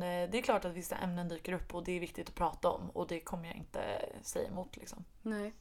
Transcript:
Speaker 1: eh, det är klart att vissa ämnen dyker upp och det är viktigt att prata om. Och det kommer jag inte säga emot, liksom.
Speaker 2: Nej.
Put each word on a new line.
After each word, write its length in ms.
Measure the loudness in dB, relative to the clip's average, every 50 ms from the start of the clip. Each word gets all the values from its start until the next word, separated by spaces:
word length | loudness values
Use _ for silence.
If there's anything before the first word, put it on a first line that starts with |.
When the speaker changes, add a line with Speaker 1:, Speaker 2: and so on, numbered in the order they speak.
| 2
Speaker 1:
eh, 260 | 2 2 2 2 4
det 80 | 2 2
är 40 |
klart 240 | 6 6 6 6 6
att 80 | 2 -2
vissa 220 | -2 -4 -4 -2
ämnen 320 | 0 0 2 2 2 0 0
dyker 260 | -2 -2 -2 0 0
upp 200 | 0 0 -2 -4
och 80 | -4 0
det 80 | 0 0
är 40 | 0
viktigt 300 | 0 -2 -4 -6 -8 -6
att 60 | 0
prata 340 | 2 2 2 2 6 4 4
om. 200 | 4 4 -2 -4
Och 180 | -2 -2 -2 0
det 120 | -2 -4
kommer 260 | -2 -4 -4 -4 -4 -6
jag 80 | -6
inte 500 | -8 -8 -6 -4 -2 -2 0 0 0 -2 -2 -4 -6
säga 260 | -8 -4 0 0 0 0
emot, 300 | 0 -4 -4 -6 -8 -12
liksom. 280 | -12 -12 -10 -12 -12 -14 -14 -6
Speaker 2:
Nej. 320 | -4 -2 -2 0 -2 -4 -6 -10